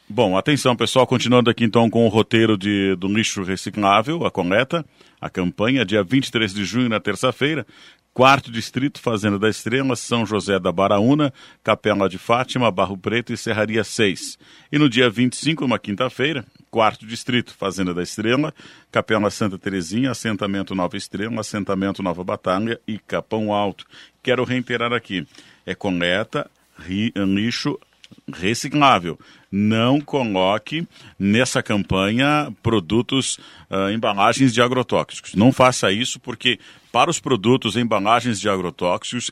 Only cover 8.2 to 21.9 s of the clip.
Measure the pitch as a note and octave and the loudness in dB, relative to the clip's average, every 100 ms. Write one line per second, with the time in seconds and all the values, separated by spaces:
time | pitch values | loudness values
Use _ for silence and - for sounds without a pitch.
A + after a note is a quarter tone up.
8.2 | C3 C3+ B2+ A#2 - - C#3 - - A2 | 6 6 2 -8 -6 -4 -4 -4 -4 0
9.2 | G#2+ G2+ G#2+ G2+ A2 B2+ C3+ B2 - A#2+ | 0 2 0 0 -4 -2 -2 -4 -2 -2
10.2 | G#2 G#2 F#2+ G2 F#2 F2 G2 G2+ A2+ D3 | 0 -2 0 0 0 0 2 4 4 2
11.2 | C#3+ - - - - G#2+ G#2+ G2+ F#2+ F#2 | 0 -4 -20 -10 -2 0 2 2 0 -2
12.2 | - A#2 B2+ B2+ A#2 F#2+ F#2 F#2+ G2+ A2+ | -2 -2 0 0 0 2 -2 -2 -4 -4
13.2 | A#2 A2+ - G#2 G#2+ A2 G2+ - G#2 F2 | -4 -8 -4 -2 0 0 -2 0 0 0
14.2 | - - - - - D3+ D3 A2+ B2 G2+ | -10 -16 -20 -20 -4 2 2 4 2 2
15.2 | B2 - - D#3+ C#3 A2 - G2 B2+ - | 0 0 -4 -2 -2 -2 -4 -4 -4 -2
16.2 | C3+ D3+ - _ _ A2+ G#2+ - A2 A#2 | -4 -4 -10 _ _ 2 2 0 -12 -12
17.2 | - B2 - - G2 F2+ F2+ F2 F2 - | -2 -2 -2 -6 -6 -2 -2 -2 -6 -4
18.2 | A2 B2+ D3+ - - - _ A#2 - G#2+ | 0 0 -2 -8 -20 -20 _ -4 0 0
19.2 | G#2 - G#2+ F#2 G2+ F#2+ E2 G#2+ C3+ A#2+ | 0 0 -4 -4 -6 -6 -4 -4 -4 -4
20.2 | A2+ G2+ G#2 G2 F#2 G2 F2 G2+ - F#2+ | -6 -4 -4 -4 -4 -4 -4 -4 -10 -8
21.2 | G#2+ A#2 G#2+ G#2+ F#2+ G2 G2 | -6 -6 -6 -6 -4 -2 -2